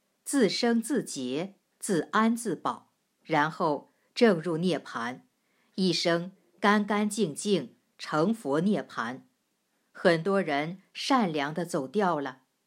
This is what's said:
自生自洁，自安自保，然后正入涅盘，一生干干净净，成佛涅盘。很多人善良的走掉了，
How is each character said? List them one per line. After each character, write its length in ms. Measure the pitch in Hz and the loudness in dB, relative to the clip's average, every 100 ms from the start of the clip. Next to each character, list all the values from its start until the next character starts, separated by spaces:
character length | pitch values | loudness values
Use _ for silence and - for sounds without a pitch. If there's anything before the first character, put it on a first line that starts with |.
| _ _ | _ _
自 240 | - 285 185 | -2 2 2
生 320 | - 240 233 | 2 2 2
自 220 | 226 247 | 0 -2
洁， 540 | - 139 123 143 196 - _ - | -2 -6 -4 -4 -6 -10 _ -10
自 280 | - 170 - | -2 -2 0
安 240 | 208 226 233 | 2 2 0
自 180 | - | -4
保， 380 | 143 135 - _ _ _ _ | -4 -4 -6 _ _ _ _
然 280 | - 151 156 | 0 2 2
后 420 | - 165 139 - _ _ | 0 -2 -2 -6 _ _
正 260 | - 233 165 | 4 4 4
入 160 | 170 165 | 0 0
涅 200 | 180 135 | 0 -2
盘， 480 | - 247 240 131 _ _ _ _ _ | -6 -8 -8 -10 _ _ _ _ _
一 180 | - 185 | -2 0
生 380 | 160 175 170 185 - _ - | 2 0 0 -2 -14 _ 0
干 260 | 202 208 208 | 2 4 2
干 240 | 208 208 | -2 -2
净 240 | 226 170 | -2 -4
净， 400 | 135 208 175 120 _ _ - | -2 0 0 -2 _ _ -14
成 340 | - 151 190 | -4 0 2
佛 280 | 226 139 151 | 0 0 0
涅 200 | 196 160 | 2 0
盘。 460 | - - 117 131 - _ _ _ _ _ _ | -4 -6 -6 -8 -16 _ _ _ _ _ _
很 320 | - 185 160 | 0 2 4
多 180 | 196 196 | 2 0
人 400 | 160 143 156 190 _ | 0 -2 -4 -8 _
善 400 | - - 262 185 | -8 0 2 2
良 200 | 151 143 | 0 -2
的 140 | 156 170 | -4 -4
走 220 | 160 131 | -4 -2
掉 320 | 208 185 151 | 0 0 0
了， 220 | 139 127 _ _ | -4 -10 _ _